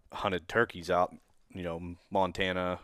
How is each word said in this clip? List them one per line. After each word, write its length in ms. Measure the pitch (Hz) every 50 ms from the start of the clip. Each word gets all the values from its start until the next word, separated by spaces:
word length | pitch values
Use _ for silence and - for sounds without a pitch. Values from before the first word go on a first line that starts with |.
| _ - -
hunted 340 | - - 104 95 87 82 -
turkeys 440 | - 113 117 107 - 90 82 87
out, 220 | 90 87 90 - - - _ _ _ _ _ _ -
you 100 | 95 90
know, 320 | 87 82 85 90 87 87 - _ -
Montana, 680 | 95 101 95 90 85 - 98 92 92 92 90 90 90 87